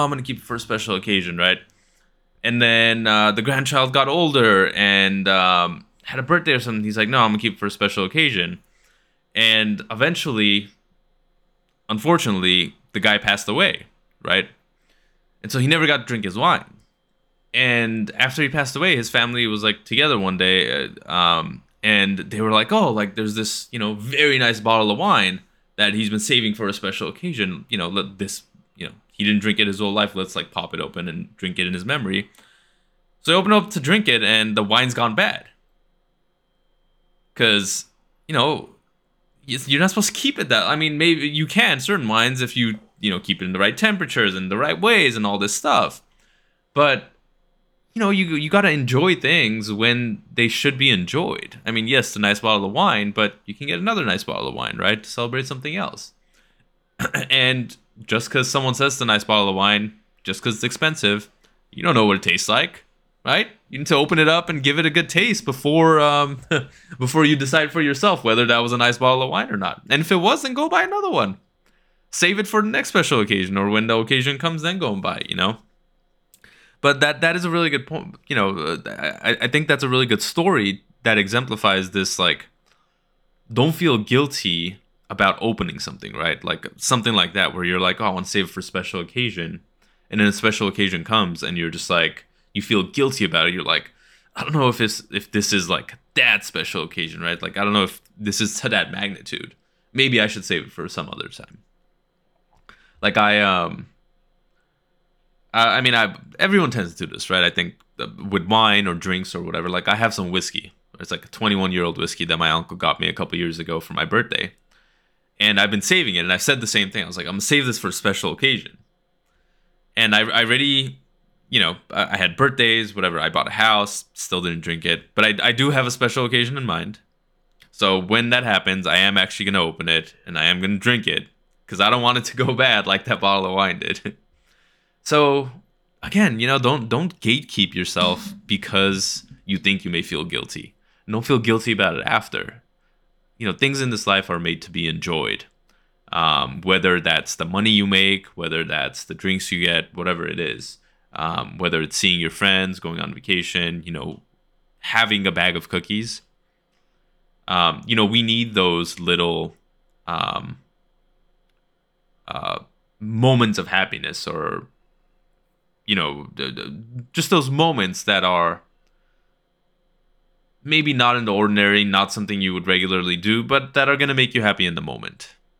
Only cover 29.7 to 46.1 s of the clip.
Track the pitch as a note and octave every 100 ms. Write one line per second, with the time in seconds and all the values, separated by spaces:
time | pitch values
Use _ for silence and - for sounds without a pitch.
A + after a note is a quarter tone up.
29.7 | G2 G2+ G#2 G#2 F#2+ D#2+ E2 E2 F2 F2
30.7 | E2 D#2 F2 F2 E2 - - F#2 F2 F2+
31.7 | F2+ G2+ C#3+ G2 G2 G#2 _ _ _ _
32.7 | _ _ _ _ _ - F3+ G3 G#3+ -
33.7 | E3+ C3+ G#3 G3+ A#2 G#2 A2 G#2+ G#2+ G2+
34.7 | A#2 B2+ B2 A#2 A2 G#3 - - _ _
35.7 | _ _ _ _ _ _ _ _ _ _
36.7 | _ _ _ _ _ _ - A2+ G#2 F#2
37.7 | - - _ _ _ - D3+ C#3+ C3+ -
38.7 | _ _ _ _ _ _ _ C3+ C3 C3+
39.7 | C#3+ F#3+ G#3+ G#3 - C#4 C#4+ C#3+ A2 F#2
40.7 | D3+ D#3 D3 E3+ D#3+ D3 D3+ D#3 G#3+ A#3
41.7 | C3+ C3+ G3+ A2+ A2 A#2+ B2+ B2 B2+ A#2
42.7 | G#2+ _ - G#2 F#2 - F2+ F#2 F#2 G2+
43.7 | C3 G#3+ G3 C#3+ B2+ G#2 F#2 F#2 G#2 D3
44.7 | E3 G#3+ G#3+ C#3 A2 G#2 G2+ G2+ - D#3
45.7 | B2 E2+ - _